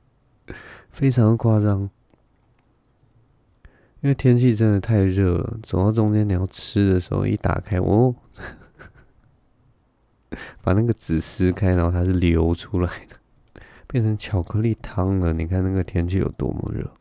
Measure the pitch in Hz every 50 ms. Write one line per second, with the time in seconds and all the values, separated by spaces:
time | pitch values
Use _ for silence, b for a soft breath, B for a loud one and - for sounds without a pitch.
0 | _ _ _ _ _ _ _ _ _ - B B B B B B B B - -
1 | 139 135 123 123 110 110 113 113 - 117 110 107 104 107 101 98 98 101 _ _
2 | _ _ _ _ _ _ _ _ _ _ _ _ _ _ _ _ _ _ _ _
3 | - _ _ _ _ _ _ _ _ _ _ _ b b b b b b b b
4 | - 139 135 - - 127 120 120 127 127 113 107 113 107 104 98 - - 113 104
5 | 95 95 92 98 98 90 90 92 - - - 113 107 - - 90 95 107 110 113
6 | 107 107 107 107 107 104 95 90 95 95 - - - - - 101 101 98 95 90
7 | 87 - 98 98 101 101 104 - - - 87 - - - 98 92 92 92 95 110
8 | 127 127 123 - _ - B B B B B B B B _ _ - - _ -
9 | - _ _ _ _ _ _ _ _ _ _ _ _ _ _ _ _ _ _ _
10 | _ _ _ _ _ - - - - - - - - - 92 104 117 120 110 -
11 | - - 82 78 - - - - 92 92 90 - 98 92 92 90 85 87 87 87
12 | 90 92 92 92 90 85 82 82 82 82 85 - - - - 90 87 85 - -
13 | - - - - _ _ _ _ _ _ _ B B B B B B B - 127
14 | 110 110 107 104 - - - 92 85 - - 104 113 117 107 - - - - 98
15 | 92 95 98 95 90 85 80 80 82 82 90 92 92 92 95 95 90 - - 92
16 | 87 87 95 95 82 - - - 67 58 - - - - - - - - - _